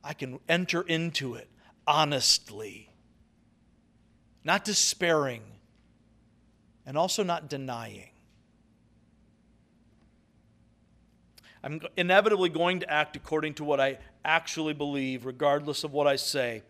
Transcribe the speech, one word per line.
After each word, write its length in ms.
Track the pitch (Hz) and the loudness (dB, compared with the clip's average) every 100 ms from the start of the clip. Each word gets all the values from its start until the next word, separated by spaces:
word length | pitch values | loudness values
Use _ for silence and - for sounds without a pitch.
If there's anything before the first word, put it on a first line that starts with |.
I 100 | 143 | -12
can 280 | 151 131 127 - | -10 -10 -12 0
enter 340 | 170 180 170 | 0 2 -2
into 520 | 180 165 170 151 135 | 0 -2 0 -4 -6
it 140 | 117 - _ - _ - | -8 -14 _ -20 _ 2
honestly, 960 | 151 151 143 117 - - 104 107 90 107 _ _ _ _ _ _ _ _ _ _ _ _ _ _ _ | 4 4 2 2 2 0 -12 -12 -14 -20 _ _ _ _ _ _ _ _ _ _ _ _ _ _ _
not 200 | 160 190 | 0 0
despairing, 760 | 214 202 - - 180 160 139 120 107 - _ _ _ _ _ _ _ _ _ _ _ _ - | 2 0 0 0 2 2 2 -4 -14 -20 _ _ _ _ _ _ _ _ _ _ _ _ -6
and 100 | 143 | -2
also 280 | 180 202 | 0 0
not 240 | 185 170 151 | 0 -2 -4
denying. 600 | 143 131 120 113 101 92 _ _ _ _ _ _ _ _ _ _ _ _ _ _ _ _ _ _ _ _ _ _ _ _ _ _ _ _ _ _ _ _ - - - | -8 -8 -8 -10 -14 -20 _ _ _ _ _ _ _ _ _ _ _ _ _ _ _ _ _ _ _ _ _ _ _ _ _ _ _ _ _ _ _ _ -20 -20 -14
I'm 160 | 135 151 | -10 -8
g-, 80 | 165 - | -8 -2
inevitably 520 | 175 190 208 208 185 | 6 6 6 4 2
going 300 | 156 175 185 | 2 0 0
to 100 | 170 | 0
act 260 | 151 151 139 | 0 0 -4
according 380 | - 156 156 | -4 -2 -2
to 100 | 147 | -6
what 160 | 147 143 | -2 2
I 180 | 135 131 - _ | 2 0 -14 _
actually 480 | 151 165 165 - 156 | 0 0 0 -6 -4
believe, 540 | 147 143 143 131 131 123 | -4 -4 -2 -4 -4 -8
regardless 560 | 123 147 147 151 143 | 0 2 2 0 -6
of 100 | 156 | -4
what 140 | 143 143 | 2 2
I 80 | |
say. 480 | 135 - 143 123 113 - | 2 0 -2 -2 -4 -14